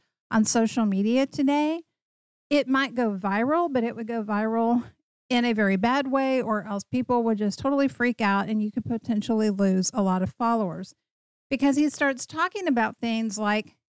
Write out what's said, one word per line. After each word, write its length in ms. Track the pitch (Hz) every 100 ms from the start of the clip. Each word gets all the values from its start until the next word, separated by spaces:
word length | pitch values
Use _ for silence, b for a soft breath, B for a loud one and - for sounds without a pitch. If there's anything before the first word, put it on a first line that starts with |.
| _ _ -
on 140 | 226
social 420 | 208 240 226 247 214
media 400 | 190 214 254 269
today. 560 | - 277 285 302 330 - _ _ _ _ _ -
It 180 | 285 254
might 260 | 269 269
go 160 | 240 226
viral, 600 | 196 196 208 254 330 339
but 120 | 254
it 140 | 233 220
would 100 | 226
go 160 | 233
viral 680 | 214 208 220 226 233 240 - - _ _ -
in 160 | 247
a 100 | 240
very 200 | 220 196
bad 380 | 190 233 269 269
way, 280 | 269 269 262
or 240 | 226 214
else 200 | 196 202
people 400 | - 247 247 240
would 120 | 226 208
just 220 | 208 -
totally 300 | 269 277 269
freak 320 | - 240 226
out 280 | 208 196 196
and 140 | 214
you 80 | 214
could 140 | 240
potentially 680 | - 226 - 214 220 220 214
lose 400 | 196 196 185 180
a 100 | 226
lot 200 | 190 185
of 100 | 185
followers. 600 | - 233 233 185 165 190 - _ _ _ _ -
Because 240 | 269 277
he 140 | 277 302
starts 360 | - 285 262
talking 440 | - 311 359 403 349
about 300 | 233 220 -
things 400 | 233 226 226 196
like 380 | 208 214 - _ _